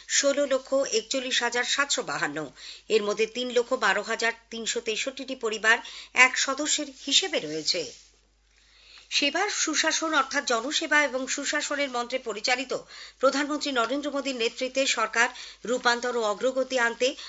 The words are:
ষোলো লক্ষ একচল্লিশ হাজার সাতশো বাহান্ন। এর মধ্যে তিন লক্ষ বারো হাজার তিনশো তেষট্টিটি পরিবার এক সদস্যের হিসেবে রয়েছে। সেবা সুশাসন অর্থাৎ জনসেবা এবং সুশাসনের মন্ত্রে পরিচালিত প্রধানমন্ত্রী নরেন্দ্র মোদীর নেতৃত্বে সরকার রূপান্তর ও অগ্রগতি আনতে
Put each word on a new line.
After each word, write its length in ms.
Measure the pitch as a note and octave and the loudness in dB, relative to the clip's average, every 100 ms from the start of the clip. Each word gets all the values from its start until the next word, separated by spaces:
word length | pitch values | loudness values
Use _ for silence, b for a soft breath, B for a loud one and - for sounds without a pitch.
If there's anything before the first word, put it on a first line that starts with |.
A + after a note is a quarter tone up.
| B | B
ষোলো 360 | - C#4+ C4+ C#4+ | 2 4 4 2
লক্ষ 280 | C4 C4 | 0 0
একচল্লিশ 720 | C4+ C#4 A3 G#3+ C4+ B3+ B3 | 0 2 0 -2 -4 -2 0
হাজার 200 | A#3+ A#3 | 0 0
সাতশো 400 | A#3+ - C#4 - | 0 0 0 -2
বাহান্ন। 480 | A#3 D3+ D#3+ D3 D3+ B B B - | -2 -4 -4 -4 -8 B B B 0
এর 140 | G#3+ | 0
মধ্যে 220 | G#3 G3+ A3 | 2 0 -2
তিন 260 | B3 B3 | -2 -2
লক্ষ 220 | A#3+ A#3+ | 0 0
বারো 280 | B3+ G#3 F#3+ | 2 2 2
হাজার 320 | G#3 A3 A3+ A3+ _ | 0 -2 -2 -2 _
তিনশো 320 | A3+ A3 A#3 | -8 -4 -4
তেষট্টিটি 540 | A3 G#3+ - C4 C4 C4 | -2 -4 -4 -6 -8 -6
পরিবার 420 | - G#3+ A3 A#3 B B B | -4 0 4 2 B B B
এক 240 | - B3+ B3+ | 4 6 4
সদস্যের 500 | - C4+ D4 - C#4 - - | 0 0 0 0 -2 -10 2
হিসেবে 320 | C#4 F#4+ - | 2 2 -2
রয়েছে। 520 | D#3+ D#3 D3+ - B2+ - - _ _ _ _ B B B B B B | -4 -4 -2 -2 -4 -10 -20 _ _ _ _ B B B B B B
সেবা 400 | - C#4+ D#4+ G#4 | 0 0 2 0
সুশাসন 640 | - - D4 D#4+ D4+ D#4+ | 0 0 0 0 0 0
অর্থাৎ 320 | D#4 C4 C#4 B3 | 0 0 -2 0
জনসেবা 580 | A#3 A#3 D#4 D#4+ D4 | 0 0 -2 2 4
এবং 240 | D4 B3+ B3+ | 4 0 -4
সুশাসনের 640 | - C#4 D4+ D4 C#4+ C#4+ | -4 -2 -2 -2 -2 -2
মন্ত্রে 300 | B3 A#3+ B3+ | -2 -4 -4
পরিচালিত 580 | A#3+ G3+ G#3+ B3 C4+ D3+ B B B - | -6 -4 0 0 -2 -6 B B B 0
প্রধানমন্ত্রী 520 | C4 C4+ C#4+ D4 D4 | 2 4 0 -2 -2
নরেন্দ্র 400 | C4 A3+ C#4 C#4+ | 0 0 0 -2
মোদীর 240 | C#4 C4+ B3+ | -4 -4 -2
নেতৃত্বে 500 | A3+ - B3+ C4+ C4+ | -2 -2 -2 0 2
সরকার 440 | - A3 A#3 B3 B B B G3 | 2 0 2 2 B B B -4
রূপান্তর 520 | B3 B3 A#3+ B3 A#3+ | 0 2 2 0 0
ও 40 | |
অগ্রগতি 580 | G#3+ G3+ B3 C4 B3+ C4 | 0 0 0 0 0 0
আনতে 360 | A#3 A3+ B3 B | 0 2 -2 B